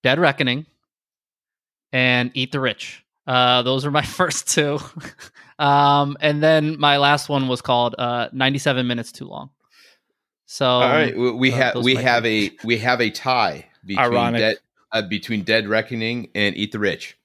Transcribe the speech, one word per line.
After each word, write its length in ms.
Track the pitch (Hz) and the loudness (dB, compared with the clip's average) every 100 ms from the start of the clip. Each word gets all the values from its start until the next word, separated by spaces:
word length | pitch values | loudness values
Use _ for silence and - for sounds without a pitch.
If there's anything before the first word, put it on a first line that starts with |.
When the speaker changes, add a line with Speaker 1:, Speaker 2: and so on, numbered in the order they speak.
Speaker 1:
Dead 160 | 127 143 | 0 2
Reckoning 480 | 160 135 131 127 156 _ _ _ _ _ _ _ _ _ _ _ _ | 2 2 -2 -2 -8 _ _ _ _ _ _ _ _ _ _ _ _
and 380 | 131 127 123 123 | 0 2 2 0
Eat 180 | 131 127 | -4 -4
the 80 | 143 | -2
Rich. 440 | 131 104 - - _ _ - | -2 -4 -12 -18 _ _ -2
Uh, 360 | 127 123 123 | 2 4 4
those 220 | 123 135 | 2 -2
are 60 | 143 | 0
my 120 | 147 | -2
<laughs> 160 | - - | -4 -2
first 280 | 180 - - | -2 -2 -2
two. 300 | - 147 143 - - - - - - - - | 0 0 -4 -8 -16 -18 -20 -20 -20 -20 -2
Um, 580 | 143 143 143 143 143 143 | 2 4 6 4 0 0
and 220 | 151 147 | 0 2
then 360 | 156 156 151 151 | 4 4 2 0
my 160 | 147 143 | 2 4
last 300 | 143 143 - | 4 2 0
one 200 | 143 131 | -2 0
was 120 | 123 | -2
called, 340 | - 123 120 - | 0 0 0 -2
uh, 300 | 120 120 117 | -4 -2 -4
ninety-seven 540 | 131 131 139 147 131 123 | -2 -2 0 0 0 -2
Minutes 260 | 120 117 | -4 -8
Too 140 | - 131 | -14 -14
Long. 240 | - 135 _ _ _ _ _ _ _ _ _ _ | -14 -16 _ _ _ _ _ _ _ _ _ _
So, 200 | - 131 | -2 0
Speaker 2:
All 140 | 123 | 2
right, 360 | 127 147 143 - | 2 2 0 0
we, 140 | 123 | -2
we 200 | 117 131 | 2 0
Speaker 1:
uh, 40 | 123 | 2
Speaker 2:
have, 180 | 127 | 0
Speaker 1:
those 100 | 123 | 2
Speaker 2:
we 100 | 120 | 0
Speaker 1:
might 100 | 127 | 2
Speaker 2:
have 180 | 127 120 | 2 2
Speaker 1:
be 220 | 113 110 98 | 2 0 -2
Speaker 2:
a, 200 | - 110 | -4 -4
we 120 | 113 | -2
have 220 | 120 123 | 0 0
a 100 | 113 | -2
tie 560 | - 131 127 101 71 - _ | -2 -2 0 0 -4 -18 _
between 140 | - 98 | -6 0
Speaker 3:
Ironic. 340 | 123 120 117 117 | 2 2 0 0
Speaker 2:
Dead, 160 | 110 - _ _ _ | 0 -2 _ _ _
uh, 100 | 110 | -4
between 400 | 98 104 - 110 | -4 -8 -4 -6
Dead 240 | 90 113 104 | 0 0 2
Reckoning 600 | 110 110 117 113 120 104 | -2 -2 -6 -6 -6 -8
and 220 | 101 104 - | -2 -2 -2
Eat 160 | 107 | -6
the 60 | 107 | -2
Rich. 360 | 101 73 - _ | -2 -2 -12 _